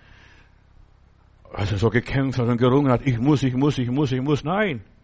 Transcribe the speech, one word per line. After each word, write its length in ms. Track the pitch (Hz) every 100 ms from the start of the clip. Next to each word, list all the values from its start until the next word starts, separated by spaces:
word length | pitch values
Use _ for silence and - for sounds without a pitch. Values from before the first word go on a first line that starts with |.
| - - - - - _ _ - - _ _ _ _ _ -
als 200 | - 101
er 60 | 101
so 100 | 113
gekämpft 480 | 120 - 135 135 127
hat 80 | 117
und 120 | 120
gerungen 340 | 127 135 143
hat, 120 | 120
„Ich 140 | 135 117
muss, 240 | 131 151
ich 120 | 135
muss, 240 | 123 147 135
ich 120 | 120
muss, 220 | 131 143
ich 80 | 127
muss.“ 240 | 135 147
Nein. 400 | 143 190 214 123 - -